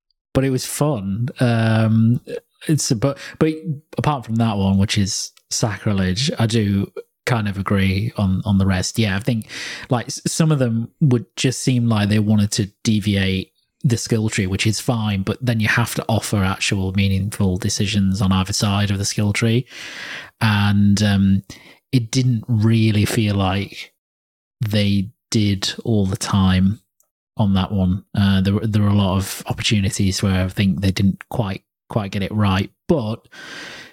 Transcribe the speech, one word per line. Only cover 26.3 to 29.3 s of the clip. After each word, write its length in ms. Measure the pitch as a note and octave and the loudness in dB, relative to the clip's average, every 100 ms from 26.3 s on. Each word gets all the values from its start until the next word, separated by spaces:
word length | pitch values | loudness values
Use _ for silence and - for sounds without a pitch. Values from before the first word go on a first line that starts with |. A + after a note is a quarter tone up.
| G2+ F#2+ F#2 F#2+ A2 _ _ _ _ _ - | 2 4 4 2 0 _ _ _ _ _ -2
on 180 | G2+ | 0
that 160 | F#2+ F#2+ | 0 0
one. 320 | G2+ F#2 F#2+ - - | 0 0 -2 -4 0
Uh, 240 | G2 F#2+ | 2 2
there 140 | F#2+ | 2
were, 120 | G2+ A2 | 0 0
there 160 | G#2+ | 0
were 60 | G2+ | 2
a 60 | |
lot 220 | G2+ G2 F#2+ | 2 2 0
of 260 | F#2+ | -2